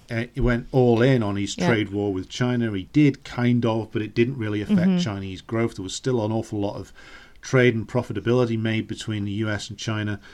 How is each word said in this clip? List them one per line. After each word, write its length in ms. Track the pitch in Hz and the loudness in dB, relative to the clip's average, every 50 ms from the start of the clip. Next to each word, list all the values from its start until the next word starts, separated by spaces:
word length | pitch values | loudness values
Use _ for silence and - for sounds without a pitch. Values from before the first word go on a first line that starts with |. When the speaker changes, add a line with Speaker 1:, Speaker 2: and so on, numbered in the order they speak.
| - - | -8 -6
Speaker 1:
uh, 140 | 117 113 120 - - | -6 -6 -6 -6 -2
went 320 | 139 117 123 120 117 135 - - | 0 2 2 2 0 -2 0 2
all 280 | 135 127 123 117 110 | 4 6 6 6 6
in 220 | 120 135 135 123 110 | 6 6 4 4 2
on 140 | 101 101 | 0 -2
his 200 | 101 101 98 - | -2 -2 -4 -2
Speaker 2:
Yeah. 100 | - 180 | 0 2
Speaker 1:
trade 220 | 175 120 107 104 98 | 2 2 2 0 -2
war 220 | 98 104 101 104 | -2 -2 -2 -2
with 160 | 95 92 92 | -2 -4 -6
China, 460 | - - - 131 123 123 120 117 113 104 | -6 -4 -2 -2 0 0 0 0 -2 -2
he 160 | 95 90 - | -4 -6 0
did 320 | - 147 151 143 139 - - | 2 4 4 4 4 0 -6
kind 420 | - - - 120 120 123 120 117 | -10 -4 0 2 2 2 2 2
of, 260 | 117 110 113 107 104 | 2 0 -2 -2 -4
but 100 | - 110 | -4 -4
it 120 | 107 104 101 | -4 -2 0
didn't 240 | 117 117 123 139 | 0 2 2 0
really 240 | 127 110 107 104 104 | -4 -4 -4 -4 -4
affect 280 | 104 - 208 185 170 190 | -2 0 2 2 4 4
Speaker 2:
Mm-hmm. 100 | 185 180 | 2 2
Speaker 1:
Chinese 420 | 175 110 101 98 98 98 95 90 | 0 -2 -4 -6 -6 -8 -10 -12
growth. 340 | - - 113 113 113 113 - | -8 -4 -2 -2 -2 -2 -4
There 80 | - 95 | -6 -10
was 120 | 92 - | -8 -8
still 300 | - - 135 127 117 107 | -6 -2 -2 0 0 0
an 80 | 107 110 | 0 -2
awful 260 | 117 113 - 110 104 | -2 -4 -4 -4 -4
lot 160 | 98 101 - | -4 -4 -6
of 160 | - 95 - - - - - - - - - - - | -8 -12 -14 -18 -20 -20 -20 -20 -20 -20 -20 -20 -18
trade 360 | - - - 131 123 123 113 | -4 0 4 4 6 6 4
and 120 | 113 101 | 2 -2
profitability 720 | - - 120 - - 113 104 92 113 120 127 127 113 113 110 | -2 -2 -2 -2 -2 -6 -4 0 0 2 2 2 2 0 -2
made 280 | 110 113 110 113 107 | 0 0 0 0 -2
between 360 | 98 110 - - - 107 107 101 | -4 -8 -8 -6 -6 -4 -4 -4
the 60 | 104 98 | -4 -4
U 160 | 104 110 110 | -2 -2 -2
S 200 | 104 101 - - | -4 -6 -6 -10
and 80 | 101 | -12
China. 420 | - - - 110 107 107 104 104 101 - - | -8 -6 -4 -4 -2 -2 -4 -4 -6 -10 -16